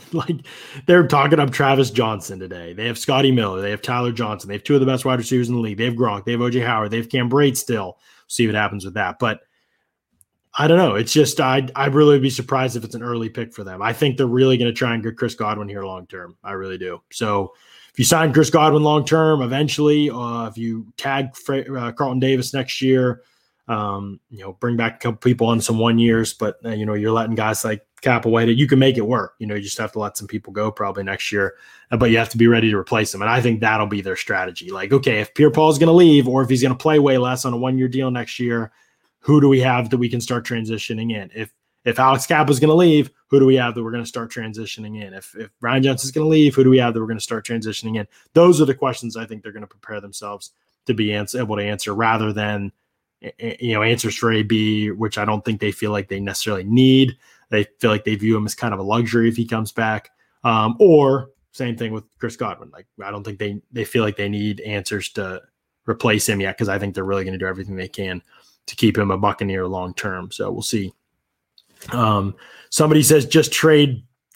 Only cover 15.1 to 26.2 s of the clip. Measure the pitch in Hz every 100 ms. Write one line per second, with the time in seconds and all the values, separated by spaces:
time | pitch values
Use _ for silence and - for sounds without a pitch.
15.1 | 113 120 - 107 107 101 101 98 92 90
16.1 | 92 90 - 104 98 95 92 92 85 _
17.1 | - 110 101 92 _ _ _ _ - 123
18.1 | 165 160 139 147 165 156 151 151 151 143
19.1 | 160 160 151 120 135 151 - 151 151 147
20.1 | 120 120 117 113 107 113 113 107 - 139
21.1 | 139 131 - - 135 131 135 120 120 139
22.1 | 127 131 131 123 139 127 - 131 131 127
23.1 | 123 _ _ _ _ - 110 104 98 101
24.1 | 95 _ 104 95 92 120 117 117 - 117
25.1 | 107 123 123 113 117 113 113 117 117 117
26.1 | 113